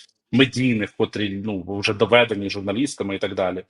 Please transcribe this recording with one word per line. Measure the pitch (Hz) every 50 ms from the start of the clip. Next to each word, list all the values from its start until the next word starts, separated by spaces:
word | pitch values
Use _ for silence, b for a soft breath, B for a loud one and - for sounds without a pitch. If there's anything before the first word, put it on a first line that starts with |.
| B B _ _ _ -
медійних, | - 123 135 127 - 123 127 127 117 107 101 - -
котрі, | - 110 101 - 101 104 98 98 98 98
ну, | 110 101 92 85 92 101 101
вже | 104 110 104
доведені | 104 113 95 117 120 117 107 107 101 101 95
журналістами | - 101 98 101 98 117 143 135 - - 101 98 95
і | 95
так | - 98 98
далі, | 101 95 90 90 92 - -